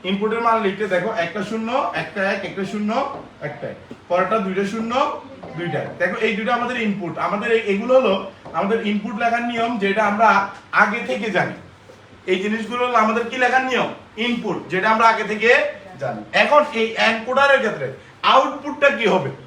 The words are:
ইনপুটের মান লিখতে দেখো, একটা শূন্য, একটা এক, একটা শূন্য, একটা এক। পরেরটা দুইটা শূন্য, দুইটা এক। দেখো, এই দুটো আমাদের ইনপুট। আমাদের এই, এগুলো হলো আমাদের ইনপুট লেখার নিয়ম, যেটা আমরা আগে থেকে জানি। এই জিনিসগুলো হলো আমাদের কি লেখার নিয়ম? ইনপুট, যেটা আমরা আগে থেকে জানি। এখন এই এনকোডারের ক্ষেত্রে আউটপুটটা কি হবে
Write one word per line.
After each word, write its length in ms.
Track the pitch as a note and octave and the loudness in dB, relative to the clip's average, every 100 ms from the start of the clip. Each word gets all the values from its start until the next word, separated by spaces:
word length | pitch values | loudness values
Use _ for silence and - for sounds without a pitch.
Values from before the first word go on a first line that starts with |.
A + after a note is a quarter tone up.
ইনপুটের 380 | F#3 G3 G#3+ A3+ | -2 -2 0 2
মান 200 | A#3 A3+ | 2 4
লিখতে 260 | G3+ - G#3 | 2 -2 0
দেখো, 260 | F3+ G3 | 0 0
একটা 300 | A3+ - G#3 | -2 -4 -4
শূন্য, 480 | G3 A3+ A3 C4 - | -4 -4 -2 -2 -2
একটা 380 | D#3+ E3 G3+ F#3+ | -4 -6 -2 -2
এক, 140 | G3+ E3 | -2 -4
একটা 200 | E3 F#3+ | -6 -6
শূন্য, 500 | G#3+ G#3 A#3+ D4 - - - | -4 -2 -2 -2 -6 -14 -12
একটা 260 | D3 - - | -12 -10 -12
এক। 80 | - - - - | -12 -16 -20 -2
পরেরটা 320 | F3 F#3 A3 | 0 2 0
দুইটা 260 | F#3+ F#3 G3+ | 0 -2 -2
শূন্য, 560 | A3+ A3+ B3 D4 - - - - D#3 | -2 -2 0 0 -4 -12 -16 -14 -8
দুইটা 220 | E3+ C#3+ | -4 -4
এক। 180 | C3 - | -6 -2
দেখো, 180 | F3+ G3 | -2 0
এই 200 | A3 G3+ | -2 -2
দুটো 180 | A#3 | -2
আমাদের 280 | A#3+ A#3+ B3+ | -2 -2 -2
ইনপুট। 360 | G#3+ F#3+ E3+ - | -2 -2 -4 -4
আমাদের 340 | E3+ G3+ A#3 | -4 -2 0
এই, 240 | A3+ G3+ G3 | 0 2 -2
এগুলো 200 | A#3+ C4 | 2 2
হলো 360 | A3+ F#3+ - - - | 2 -2 -4 -14 -10
আমাদের 340 | E3 G3+ A3 G#3 | -6 -2 -2 0
ইনপুট 280 | G#3 A#3+ A3+ | -2 -4 -4
লেখার 220 | A#3 A#3 | -2 -2
নিয়ম, 360 | A#3+ A#3 A#3 A#3+ | -2 -2 -2 -2
যেটা 280 | G3 G3+ G#3 | -2 0 0
আমরা 420 | G#3 A3+ G3 - - - | 4 4 4 0 -8 -4
আগে 280 | - G#3+ A#3 | 2 2 0
থেকে 320 | - B3+ A3 | -4 -4 0
জানি। 220 | E3+ C3 - - - - - - - - | 0 -2 -4 -16 -20 -20 -20 -20 -14 -2
এই 140 | F#3+ | -2
জিনিসগুলো 480 | G#3 A3 G#3+ A#3+ B3 | 0 -2 -4 -2 2
হলো 100 | A#3 | 4
আমাদের 320 | G#3+ A3+ A3+ | 4 2 -2
কি 80 | C4 | 0
লেখার 280 | B3+ C4 B3+ | 2 2 2
নিয়ম? 280 | A#3 - - - - | 0 -2 -6 -16 -4
ইনপুট, 500 | A#3+ A#3 G3+ E3+ - | -2 -2 -2 -6 -4
যেটা 220 | F#3 A3 | 0 2
আমরা 180 | A3 A3+ | 6 4
আগে 160 | G#3+ | 4
থেকে 540 | G#3 G#3+ A3+ C#4 D4 - - C3 | -2 0 4 4 4 -6 -16 -8
জানি। 240 | C3 A2 G#2+ | -6 -6 -2
এখন 320 | F#3+ A3+ D4 - | 0 6 6 4
এই 220 | A3+ A3 G#3 | 0 -2 2
এনকোডারের 600 | G#3+ A3+ A#3 C4 C#4 C4+ | 0 0 0 2 4 4
ক্ষেত্রে 340 | G#3+ D3+ C3 - - - | 2 -4 -8 -8 -18 -4
আউটপুটটা 680 | - B3+ C#4+ - D4 C4 C#4 | 4 4 4 -4 -10 2 2
কি 180 | A3 A3 | 4 2
হবে 220 | E3 C3+ - | 2 0 -10